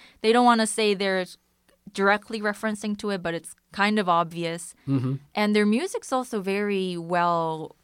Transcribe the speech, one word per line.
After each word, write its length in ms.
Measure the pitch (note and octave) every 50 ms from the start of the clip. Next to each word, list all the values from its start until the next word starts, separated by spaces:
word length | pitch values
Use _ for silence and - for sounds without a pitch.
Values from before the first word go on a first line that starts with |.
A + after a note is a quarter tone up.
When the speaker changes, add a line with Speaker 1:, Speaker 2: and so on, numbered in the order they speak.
| - - _ _ -
Speaker 1:
They 100 | A3 A3+
don't 140 | A#3+ B3
wanna 200 | A#3+ A#3 A3+ A3
say 280 | A3 - - A3 G#3 G3+
they're 320 | F#3 G3+ G3 F#3+ F#3 F3+ F3 - - _ _ _ _ _ _ _ _ _ -
directly 480 | - - G3 G3 G#3 G#3 G#3 - A3 A3 G#3
referencing 560 | G#3 G3+ - - A3 G#3 G#3 - G#3+ G#3 G3+
to 100 | - G#3
it, 140 | G3+ F#3+ E3+
but 100 | E3 E3
it's 220 | E3 E3 - - - _ _ -
kind 260 | - G3 G#3 G#3+ G#3+
of 120 | G3+ F3+
obvious. 640 | E3+ E3+ E3+ E3 E3+ E3+ E3+ E3 E3 E3+ - - - _ _
Speaker 2:
Mm-hmm. 280 | - C#3 C3 A#2+ C3 C#3 C3+ - _ -
Speaker 1:
And 220 | G#3 G#3+ G#3 G#3
their 80 | G#3+ G#3
music's 480 | G#3 G#3+ A#3+ E4 G4 - A4+ - - C#4
also 260 | B3+ B3+ - - G#3+ F#3
very 560 | G3 G3 G3+ G#3 G3+ G3+ F#3+ F#3+ F#3 F3+ E3+
well 760 | E3 E3 F3+ F3 F3 F3 E3+ E3 E3 D#3+ D#3+ D#3 D#3 - - _